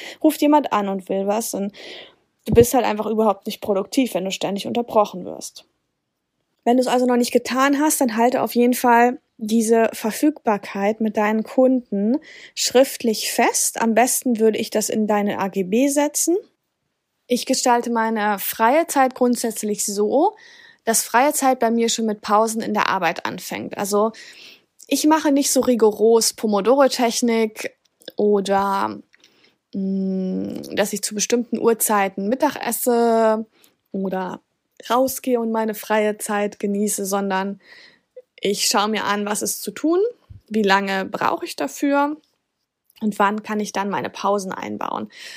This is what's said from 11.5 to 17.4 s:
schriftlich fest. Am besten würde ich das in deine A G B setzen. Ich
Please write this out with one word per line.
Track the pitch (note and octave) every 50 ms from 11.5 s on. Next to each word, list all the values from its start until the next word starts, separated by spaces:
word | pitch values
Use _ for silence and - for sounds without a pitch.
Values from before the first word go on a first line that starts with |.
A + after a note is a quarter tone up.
| - - C4 B3+ C4 B3+ B3 - G3+ G3 G3+ G#3+ B3+ D#4 - - - - - - -
schriftlich | - - - - B3 C4+ C4+ - - - A#3 G#3+ - - -
fest. | - - A#3 F#4 A#4+ - - - - -
Am | - A3+ A3
besten | G#3+ A#3+ B3+ - - - C4 A#3 G#3
würde | A3 A3 G#3+ -
ich | A3 -
das | - A3 G#3+ -
in | - A3 G#3+
deine | G#3 G#3+ G#3 G3+ G#3 - -
A | F#3+
G | G3 F#3 G3
B | F#3 F3+ G3+ A#3 C4+
setzen. | C#4+ C#4 D4 C#4+ D4+ D4 - - E4 E4+ G#4 - _ _ _ _ _ _ _ _ _ _ _ _ _ _ _ _ -
Ich | B3 A#3+